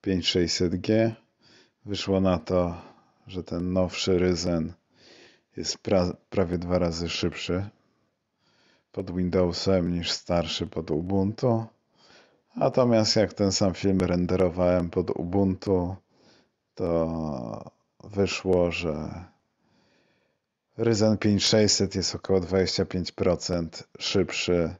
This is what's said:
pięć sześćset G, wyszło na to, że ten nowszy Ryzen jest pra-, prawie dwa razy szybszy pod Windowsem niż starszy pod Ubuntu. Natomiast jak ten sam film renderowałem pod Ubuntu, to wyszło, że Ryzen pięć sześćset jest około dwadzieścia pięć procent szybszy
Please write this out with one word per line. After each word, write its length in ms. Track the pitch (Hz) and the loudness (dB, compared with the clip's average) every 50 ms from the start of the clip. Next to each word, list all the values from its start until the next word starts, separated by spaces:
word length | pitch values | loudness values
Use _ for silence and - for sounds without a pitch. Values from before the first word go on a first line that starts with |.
pięć 280 | - 101 95 92 82 - | -2 0 -2 0 0 0
sześćset 480 | - 92 87 82 - - 92 87 87 | 2 2 2 0 0 0 0 0 0
G, 380 | 92 95 - 110 110 113 117 113 - _ _ _ _ _ _ _ _ _ _ _ _ _ | -2 0 0 2 2 2 2 -2 -6 _ _ _ _ _ _ _ _ _ _ _ _ _
wyszło 360 | 104 101 95 - - 98 95 | -8 -8 -6 -2 0 2 2
na 180 | 95 95 92 87 | 4 2 2 0
to, 440 | - - 92 90 87 87 87 87 - - - _ _ _ _ _ _ | 0 0 2 2 2 0 -2 -8 -12 -18 -20 _ _ _ _ _ _
że 160 | - 92 92 85 | -14 -12 -12 -10
ten 300 | - 90 87 90 90 90 | -6 -6 -4 -4 -2 0
nowszy 460 | 92 92 87 - - - - 95 87 | 0 0 0 -2 -4 -2 0 2 2
Ryzen 540 | 90 92 90 82 87 90 87 82 80 82 90 _ _ _ _ _ _ - - - - - _ _ _ _ _ | 4 2 0 0 -2 -2 -2 -2 -2 -4 -8 _ _ _ _ _ _ -20 -20 -20 -20 -20 _ _ _ _ _
jest 220 | - 87 - - - | -10 -8 -8 -8 -8
pra-, 360 | _ - 104 95 90 90 - - _ _ | _ 0 2 2 2 2 -2 -6 _ _
prawie 280 | - - 95 85 87 87 | -2 -2 0 0 0 -4
dwa 200 | 87 87 90 90 | -2 0 0 2
razy 300 | 87 85 82 82 85 82 | 2 0 -2 -2 -6 -6
szybszy 600 | - - - 87 80 - - - 87 90 98 101 _ _ _ _ _ _ _ _ _ _ _ _ _ _ _ _ _ _ _ _ _ _ _ _ _ | -4 -2 -4 -4 -4 -4 -6 -4 -4 -4 -4 -6 _ _ _ _ _ _ _ _ _ _ _ _ _ _ _ _ _ _ _ _ _ _ _ _ _
pod 240 | - 95 90 87 | -10 -8 -6 -4
Windowsem 760 | 90 92 90 85 95 90 87 85 - - 98 95 92 87 85 87 | -2 -2 0 2 2 2 2 0 -2 0 2 2 2 2 0 -2
niż 180 | 87 82 82 | -2 -4 -4
starszy 560 | - - - - 90 87 82 80 - - 87 | -6 -8 -4 -2 0 0 0 -2 -4 -6 -6
pod 240 | 80 - - 80 78 | -6 -6 -8 -6 -2
Ubuntu. 760 | 80 76 85 90 98 98 95 98 110 - - 127 113 110 113 110 _ _ _ _ _ _ _ _ - - _ _ _ _ _ _ _ | -2 -4 -2 0 0 0 0 0 -2 0 0 0 2 0 -2 -6 _ _ _ _ _ _ _ _ -20 -20 _ _ _ _ _ _ _
Natomiast 600 | - - 135 123 - 127 120 117 110 107 107 - | -2 -2 0 4 4 4 4 6 4 4 4 4
jak 160 | 110 104 92 - | 2 2 2 2
ten 200 | - 104 98 95 | 0 0 0 2
sam 220 | - 104 98 85 | 2 0 0 0
film 240 | - - 98 95 95 | 0 0 2 2 2
renderowałem 920 | 92 87 87 90 90 85 92 92 92 90 82 90 90 90 90 90 87 87 | 2 2 2 0 0 0 2 2 2 2 2 2 2 4 4 2 0 0
pod 200 | - 92 87 - | -2 -2 -2 -2
Ubuntu, 840 | - - 82 87 87 101 98 95 92 92 - - 98 92 90 87 95 92 _ _ _ _ _ _ _ _ _ _ _ _ _ _ _ | -2 -4 -4 -2 0 2 2 2 0 -2 0 0 0 0 0 -2 -6 -10 _ _ _ _ _ _ _ _ _ _ _ _ _ _ _
to 960 | - 92 87 85 85 82 82 82 82 80 78 76 64 60 57 55 - - - _ _ _ _ _ _ - | -6 -4 0 0 0 0 0 -2 -4 -4 -6 -6 -6 -8 -10 -10 -12 -14 -18 _ _ _ _ _ _ -20
wyszło, 680 | - 104 98 101 92 - - - 95 92 90 87 87 85 | -10 -2 -2 0 0 -2 -4 -2 0 2 2 2 0 -2
że 520 | - 87 82 76 76 78 80 80 85 92 - _ _ _ _ _ _ _ _ _ _ _ _ _ _ _ _ _ _ _ _ _ _ _ _ _ _ _ _ _ | -4 -4 -4 -4 -6 -6 -8 -10 -12 -14 -16 _ _ _ _ _ _ _ _ _ _ _ _ _ _ _ _ _ _ _ _ _ _ _ _ _ _ _ _ _
Ryzen 420 | - 113 117 113 101 110 110 110 98 | -2 0 2 2 4 4 2 2 4
pięć 260 | - 107 104 98 - | 4 2 2 4 2
sześćset 500 | - - 110 107 101 - - 101 95 - | 4 4 4 4 4 4 2 0 -2 -2
jest 200 | 98 87 - - | -4 -4 -4 -6
około 260 | - _ - 95 95 | -8 _ 0 0 0
dwadzieścia 440 | 87 80 90 95 92 85 - - 98 | 2 2 2 2 2 2 0 -2 -4
pięć 280 | - - 90 87 - - | -2 -2 -6 -6 -6 -6
procent 760 | - 101 95 87 82 - - 90 87 85 82 - - - _ _ - | -2 0 0 0 0 -2 -4 -2 -2 -4 -4 -8 -14 -20 _ _ -10
szybszy 760 | - - - 101 92 85 - - - - 90 87 85 80 92 - | -8 -2 0 0 0 0 -2 -6 -2 0 2 2 2 0 -4 -8